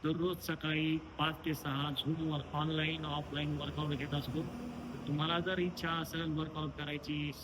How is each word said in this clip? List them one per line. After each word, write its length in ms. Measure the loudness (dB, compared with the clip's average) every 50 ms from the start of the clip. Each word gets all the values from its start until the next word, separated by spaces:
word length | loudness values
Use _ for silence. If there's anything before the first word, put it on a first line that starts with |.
| 2
दररोज 320 | 2 2 4 2 2 2 0
सकाळी 580 | -2 -2 -2 0 0 2 2 4 4 4 2
पाच 480 | 2 0 -4 0 2 2 2 2 0 0
ते 100 | -2 -2
सहा 360 | 0 0 -2 0 2 0 0
Zoom-वर 500 | 0 0 2 0 2 2 2 0 0 0 -2 0 0
ऑनलाइन, 520 | 2 2 2 2 2 2 2 0 0 -2
ऑफलाईन 520 | -2 -2 -2 -2 -2 -2 0 0 0 0
वर्कआउट 380 | 0 -2 -2 -2 -2 0 0 0
घेत 200 | 0 0 0 0
असतो. 280 | 0 0 0 -2 -2 -2
तर 640 | -2 -4 -6 -8 -8 -8 -8 -8 -8 -8 -6 -2 0
तुम्हाला 300 | 0 2 2 4 2 2
जर 200 | 2 2 2 2
इच्छा 320 | 2 2 0 0 0 0
असेल 420 | 0 0 0 -2 -2 -2 0 0 0
वर्कआउट 380 | 0 0 -2 -2 -2 -4 -2
करायची 600 | -2 -4 -4 -4 -4 -4 -2 -2 -2 0 0 -2 -4 -6